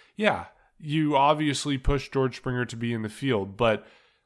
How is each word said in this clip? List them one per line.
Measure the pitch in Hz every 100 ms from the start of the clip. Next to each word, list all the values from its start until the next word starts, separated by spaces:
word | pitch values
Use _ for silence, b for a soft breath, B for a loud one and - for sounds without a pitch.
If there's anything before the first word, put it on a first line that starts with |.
| B -
yeah, | 208 95 - b b _
you | 151 156 151
obviously | 139 143 151 151 131 143 135
push | 147 139 -
George | 135 131 -
Springer | 135 123
to | 117 117
be | 117
in | 117
the | 107
field. | - 135 110 95 98
But | 117 107 b b b b